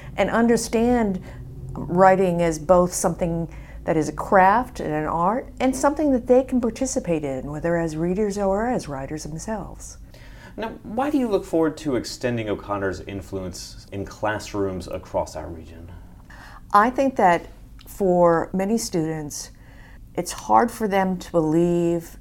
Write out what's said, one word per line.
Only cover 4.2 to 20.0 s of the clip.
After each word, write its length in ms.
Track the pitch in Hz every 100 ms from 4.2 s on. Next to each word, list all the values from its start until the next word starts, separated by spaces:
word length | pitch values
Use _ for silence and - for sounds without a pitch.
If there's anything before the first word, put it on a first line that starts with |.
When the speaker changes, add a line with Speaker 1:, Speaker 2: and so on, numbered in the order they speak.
| - 196 185 226 247 -
Speaker 1:
and 120 | 156
an 140 | 151 156
art, 400 | 165 180 247 - -
and 160 | 262 262
something 340 | 285 302 302
that 160 | 254 247
they 160 | 247
can 180 | 262 254
participate 600 | 233 220 208 262 180 160
in, 300 | 143 131 131
whether 240 | 151 170 170
as 200 | 165 156
readers 400 | 175 190 214 196
or 300 | 196 196 240
as 220 | 226 151
writers 340 | 135 135 151
themselves. 760 | 151 160 - 214 151 - - - - - - - - -
Speaker 2:
Now, 140 | 226 -
why 260 | - 220 294
do 100 | 294
you 100 | 240
look 160 | 190
forward 320 | - 165 160 151
to 180 | 151
extending 540 | 120 - - 123 120 107
O'Connor's 520 | 90 - 101 98 87
influence 840 | - 98 - 95 92 85 - - -
in 120 | 98
classrooms 840 | 95 - 107 104 - 104 98 92 87
across 480 | 92 - 92 85 82
our 100 | -
region? 420 | 85 - - - - - - - - - - -
Speaker 1:
I 160 | 208 233
think 240 | 247 269
that 320 | 262 190 170 - - - - -
for 640 | - 190 175 175 165 -
many 240 | 185 196 226
students, 760 | - 175 160 160 147 - - - - - - -